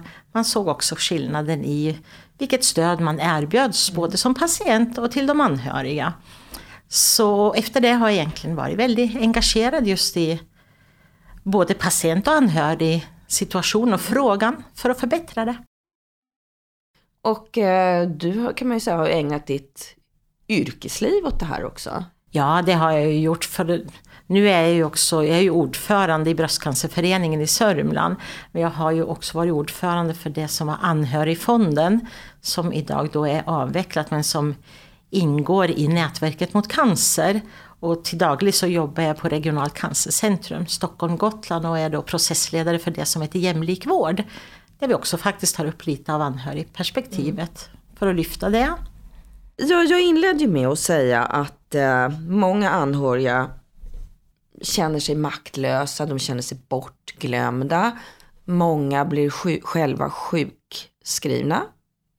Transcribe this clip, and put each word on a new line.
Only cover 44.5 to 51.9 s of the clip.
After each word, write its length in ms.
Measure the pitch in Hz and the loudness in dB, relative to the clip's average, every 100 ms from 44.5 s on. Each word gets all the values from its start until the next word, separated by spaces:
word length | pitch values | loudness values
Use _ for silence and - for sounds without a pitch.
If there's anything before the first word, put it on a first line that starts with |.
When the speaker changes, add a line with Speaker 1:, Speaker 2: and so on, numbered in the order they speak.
| - _ - | -20 _ -6
Speaker 1:
Där 80 | 269 | 0
vi 60 | |
också 240 | 214 - 170 | 0 0 -2
faktiskt 380 | 202 196 185 - | -2 -2 -4 -2
tar 100 | 156 | -4
upp 200 | - 165 | -6 -6
lite 280 | 139 - | -6 -2
av 80 | 151 | -2
anhörigperspektivet 1500 | 147 131 139 147 160 - 175 254 247 190 143 190 170 - - | -2 -4 -8 -8 -8 -6 -4 -4 -6 -4 -4 -4 -8 -10 -20
Speaker 2:
Mm. 260 | - - - | -20 -16 -2
Speaker 1:
för 120 | 196 | 0
att 80 | 175 | 0
lyfta 340 | 170 - 190 | -2 -2 0
det. 240 | 226 277 349 - - - - - - - - | 2 0 -2 -10 -14 -20 -20 -20 -20 -18 -4
Speaker 2:
Ja, 260 | 277 349 | 2 4
jag 180 | 339 359 | 6 6
inledde 380 | 349 320 381 302 | 6 4 4 4
ju 80 | 269 | 2
med 200 | 147 127 | 4 2
att 120 | 156 | 2
säga 440 | - 160 127 120 | 2 4 4 4
att, 520 | 120 143 139 - - 147 | 2 0 -4 -8 -6 0
eh, 340 | 135 | 2